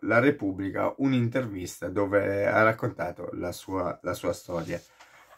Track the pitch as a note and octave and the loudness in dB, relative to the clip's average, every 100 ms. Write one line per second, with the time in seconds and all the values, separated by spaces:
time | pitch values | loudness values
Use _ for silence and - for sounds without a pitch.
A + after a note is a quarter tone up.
0 | G2 A2+ C#3 C#3+ G2+ F#2 G2 G2+ G2 - | 2 4 6 4 0 -2 -4 -2 -2 0
1 | C3+ B2+ A#2 C3 A#2+ G2 F2+ - F2+ G2 | 2 2 2 0 -4 -6 -10 -8 -6 -2
2 | G2+ G2+ G2 G2+ G2+ G#2 A2 A2+ B2 F#2 | 2 2 2 0 2 6 4 4 -2 -4
3 | F2 F2 F2 D#2+ F2 E2+ - F#2 F2 - | -6 -8 -10 -8 -8 -8 -6 -4 -4 -6
4 | F2+ F2 F2 E2+ - E2+ E2 E2+ - _ | -6 -4 -4 -4 -6 -8 -6 -8 -10 _
5 | - - _ | -20 -20 _